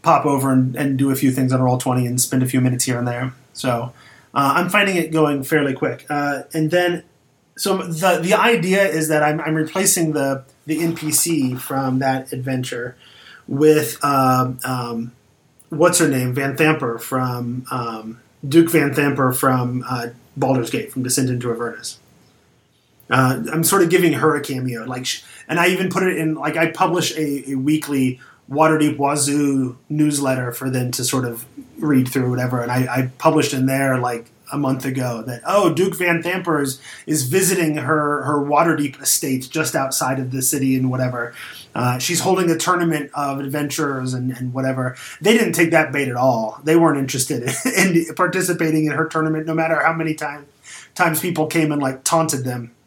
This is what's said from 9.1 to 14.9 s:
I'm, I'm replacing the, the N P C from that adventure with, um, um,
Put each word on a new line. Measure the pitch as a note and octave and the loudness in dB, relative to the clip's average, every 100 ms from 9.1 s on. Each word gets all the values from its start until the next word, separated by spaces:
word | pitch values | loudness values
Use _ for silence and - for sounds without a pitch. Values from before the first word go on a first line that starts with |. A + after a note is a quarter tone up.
| D3+ | 2
I'm, | D3+ D3+ | 2 0
I'm | D3+ | -2
replacing | D#3 D#3 F#3+ F#3+ - D#3+ | -2 -2 0 0 2 0
the, | D3+ C#3 C3+ - _ | 0 0 -2 -8 _
the | - D#3 | -6 -2
N | E3 | -2
P | E3 D#3 | -2 -2
C | D#3 E3+ D#3+ C3 | -2 0 0 0
from | B2+ - C3+ C3 C3 | -2 -6 -4 0 0
that | C3+ C3+ C3 | 0 -2 -4
adventure | C3 C3 B2+ B2+ B2 B2 - - - - - - | -8 -4 -4 -4 -8 -10 -12 -20 -20 -20 -20 -8
with, | C#3 D3+ D3+ D3+ - | 4 6 6 2 -2
um, | C#3+ C#3 C3 B2+ C3 B2+ | 0 4 4 4 0 -4
um, | B2+ B2+ A#2+ | -6 -6 -4